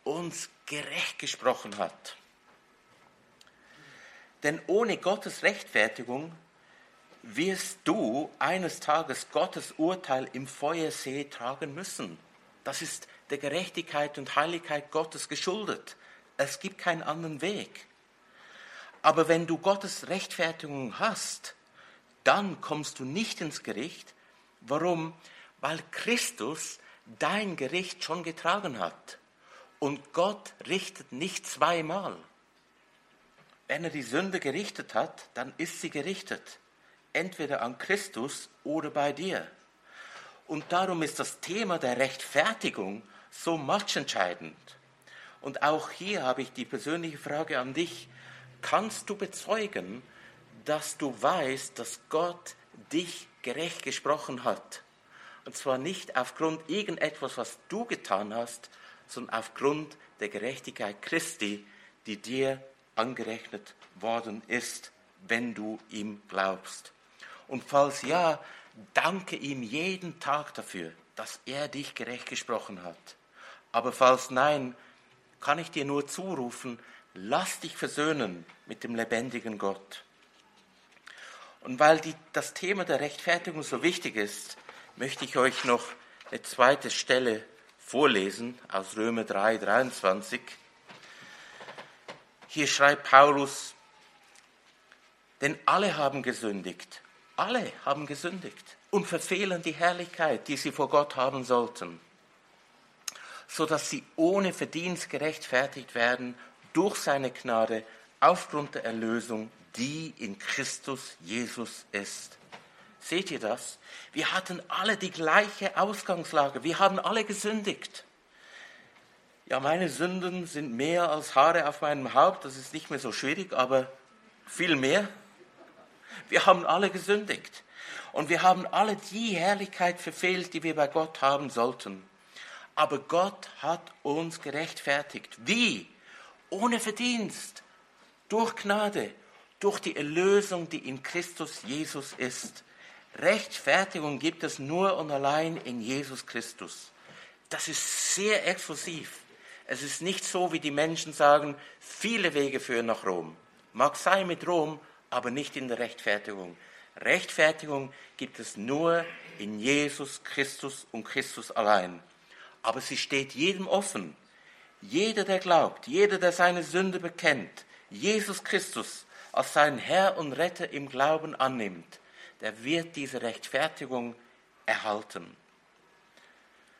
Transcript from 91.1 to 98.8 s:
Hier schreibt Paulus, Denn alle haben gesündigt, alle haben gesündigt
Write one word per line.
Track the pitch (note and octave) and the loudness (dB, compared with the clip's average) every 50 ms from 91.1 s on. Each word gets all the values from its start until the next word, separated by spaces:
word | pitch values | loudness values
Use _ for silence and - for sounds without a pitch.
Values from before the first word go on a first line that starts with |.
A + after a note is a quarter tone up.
| - - - - - - - - - - - - - - - - - - - - - - - _ _ _ - - | -20 -20 -20 -20 -20 -20 -20 -20 -20 -18 -18 -16 -16 -16 -18 -18 -20 -20 -18 -18 -18 -18 -20 _ _ _ -18 -6
Hier | - D#3 D3 | -2 0 2
schreibt | C3+ - - C#3+ C#3+ D3 C#3+ - - | 2 6 8 8 8 8 6 6 10
Paulus, | C3+ C3+ C#3+ D3 C#3+ C#3 C#3 C#3 - - - - - - - _ _ - - - - _ _ - - - - _ _ _ _ _ _ _ _ _ - - _ _ _ _ _ _ _ - | 12 12 12 12 10 6 2 0 -2 -6 -10 -10 -14 -18 -20 _ _ -20 -20 -20 -20 _ _ -20 -20 -20 -20 _ _ _ _ _ _ _ _ _ -20 -20 _ _ _ _ _ _ _ -2
Denn | C3+ C#3+ D#3 D3+ - | -2 -2 -2 2 4
alle | - D3+ F#3 G#3 F#3+ D#3+ | 6 6 6 6 4 2
haben | D#3 D3 C3+ C3 C#3 | 2 2 2 2 0
gesündigt, | A#2+ B2+ A2+ - A#2 G#2+ G2+ G2 F2+ F#2 F2 - - - - - - - - _ _ - - | -2 -2 -2 -2 -2 -2 -2 -4 -4 -8 -10 -10 -14 -18 -18 -20 -20 -20 -20 _ _ -8 -4
alle | - E3 G3+ B3 B3 F#3 - - - - | -2 -2 0 0 -2 -2 -4 -8 -6 -2
haben | C#3 C#3+ D3+ D3+ | -2 -2 -2 -2
gesündigt | C#3+ D3 - - G2+ F#2+ - - G#2 - - - - - - | -6 -6 -6 -6 -6 -6 -6 -10 -12 -14 -16 -20 -20 -20 -20